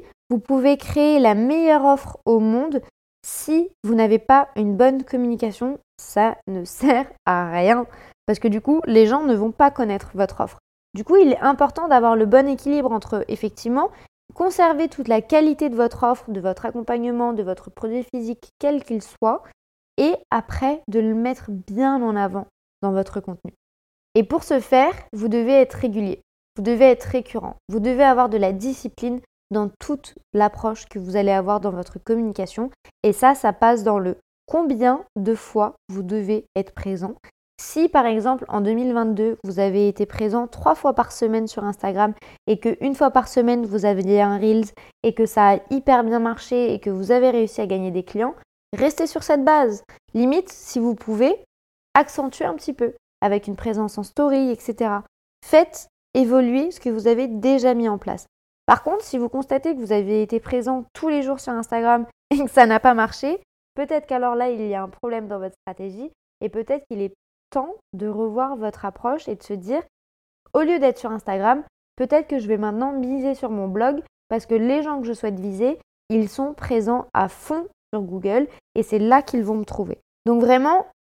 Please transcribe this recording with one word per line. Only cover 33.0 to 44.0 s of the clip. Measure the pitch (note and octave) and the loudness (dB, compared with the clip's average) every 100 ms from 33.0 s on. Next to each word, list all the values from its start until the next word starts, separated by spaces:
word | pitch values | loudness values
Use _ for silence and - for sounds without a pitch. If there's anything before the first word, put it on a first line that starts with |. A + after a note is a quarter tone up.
Et | G#3+ | -2
ça, | G3+ B3+ | 4 4
ça | C#4 A3 | 4 0
passe | - A#3 A#3+ | 2 2 4
dans | G#3 G3+ | 0 0
le | F#3 - _ _ - | -2 -6 _ _ -4
combien | D#4+ D#4+ A3+ B3 C#4 - G#3 | -2 0 2 2 0 -4 -6
de | G3 | -2
fois | A3+ - G#3+ G#3 - - | -4 -2 -2 -2 -4 -14
vous | F#3+ | -10
devez | F3+ G#3+ G3 G#3+ - | -6 -4 -2 -4 -4
être | F#3+ F#3+ | -8 -8
présent. | - G3 F#3 F#3+ - - _ _ - | -8 -8 -8 -8 -12 -20 _ _ -20
Si | - D#4 E4 | -8 -2 2
par | D4 | 2
exemple | A#3 A3 A3+ C4 - | 2 0 0 -2 -4
en | G#3 | -2
deux | G3+ | 0
mille | A3+ B3+ | 0 0
vingt-deux, | A#3 A3+ G#3+ A3 A3 | -2 -2 0 -2 -4
vous | F#3+ F#3 | -6 -2
avez | G3 G3 G3+ | 0 2 0
été | G3 | 0
présent | G3+ - G#3+ A#3 A#3+ | -4 -4 -4 -4 -6
trois | - - | -2 0
fois | D#4+ C#4+ | 2 0
par | C4 A#3 | 0 -2
semaine | - A3+ A3+ A3 | -4 -2 -2 -4
sur | - | -6
Instagram | G3+ G3 G3 F#3+ G#3+ G#3+ - - - | -8 -6 -4 0 -2 -2 -16 -8 -4
et | G#3+ | -2
que | A3+ - | -2 -2
une | C4 | -4
fois | C4+ C#4 | 0 2
par | C4+ A#3+ | 2 0
semaine | B3+ A#3+ A#3+ | 0 0 0
vous | A3 G3+ G#3 | -2 -2 0
aviez | F#3+ | 0